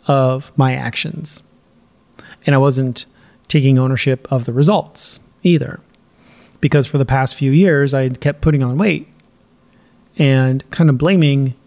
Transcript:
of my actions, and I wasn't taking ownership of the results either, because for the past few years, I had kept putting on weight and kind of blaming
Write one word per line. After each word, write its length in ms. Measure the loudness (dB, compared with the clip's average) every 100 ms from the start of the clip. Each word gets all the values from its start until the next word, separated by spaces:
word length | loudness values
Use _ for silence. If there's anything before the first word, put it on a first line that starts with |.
| 0
of 440 | 0 0 -2 -6 -2
my 160 | 0
actions, 680 | -2 -6 -8 -8 -10 -12 -14 _ _ _ _ _ _ _ -20 -20 -8 0
and 100 | 2
I 20 |
wasn't 480 | 2 0 -4 -6 -14 _ _ _ _
taking 300 | 0 4 2
ownership 540 | 2 0 -2 -4 -4
of 140 | -4 -2
the 80 |
results 680 | 0 2 2 -4 -10 -10 -10 _ _
either, 360 | 0 0 -2 -12 _ _ _ _ _ -20 _ _
because 280 | 0 0 0
for 100 | -2
the 80 | 0
past 300 | 0 -2 -2
few 160 | 0
years, 420 | 4 4 2 0
I 100 | 0
had 160 | -2 -2
kept 220 | -4 -2
putting 220 | 0 0
on 140 | -2 -2
weight 300 | -2 -2 -8 _ _ _ _ _ _ _ _ _ _ -2
and 500 | 2 2 2 -2 -6
kind 180 | 0 2
of 80 | 2
blaming 580 | 2 2 2 0 -2 -6